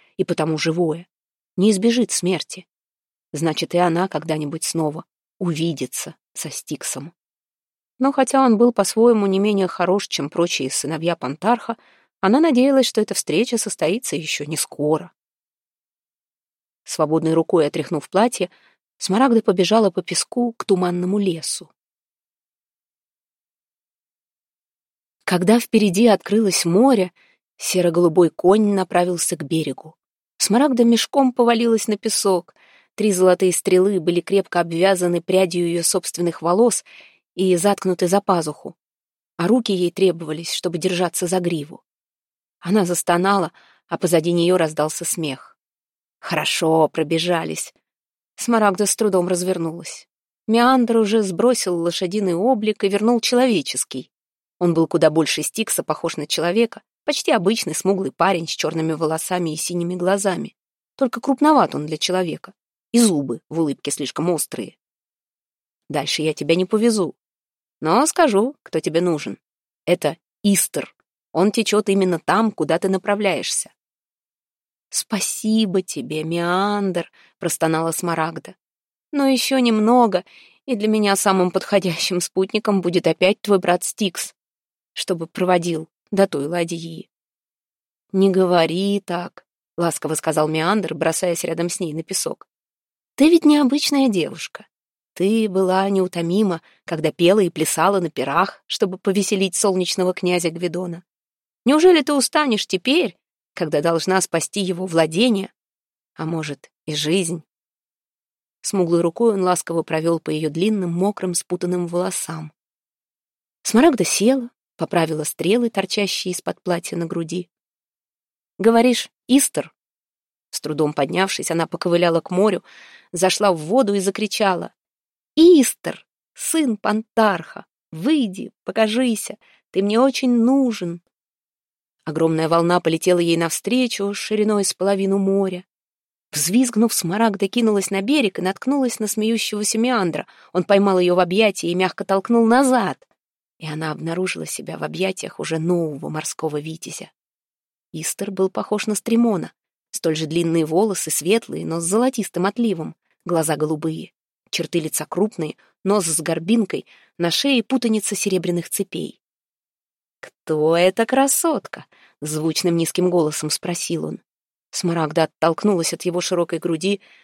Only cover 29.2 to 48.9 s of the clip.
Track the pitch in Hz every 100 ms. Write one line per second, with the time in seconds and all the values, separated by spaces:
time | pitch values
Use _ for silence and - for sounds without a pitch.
29.2 | - 160 143 160 147 127 156 _ _ _
30.2 | _ _ - 214 285 247 233 233 - 285
31.2 | 262 247 233 233 233 226 - 208 220 -
32.2 | 202 180 - _ _ _ _ - 214 180
33.2 | 185 180 185 170 - 180 190 190 165 170
34.2 | 165 196 185 175 170 165 190 185 180 175
35.2 | - 185 190 175 170 170 170 190 - -
36.2 | 175 160 160 185 240 - - - - _
37.2 | _ - 185 175 202 196 185 180 175 196
38.2 | - 180 156 147 - - _ _ _ _
39.2 | _ - 170 247 226 185 175 - 190 165
40.2 | 156 156 165 - 180 165 185 175 175 -
41.2 | 175 185 175 165 147 - _ _ _ _
42.2 | _ _ _ _ 170 208 175 170 - 175
43.2 | 190 202 160 - _ _ _ 170 175 170
44.2 | 165 170 170 180 160 156 151 - 170 -
45.2 | 156 131 - _ _ _ _ _ _ _
46.2 | - 196 147 - 160 160 156 - 151 165
47.2 | 170 170 160 156 - _ _ _ _ _
48.2 | _ - - 233 208 180 202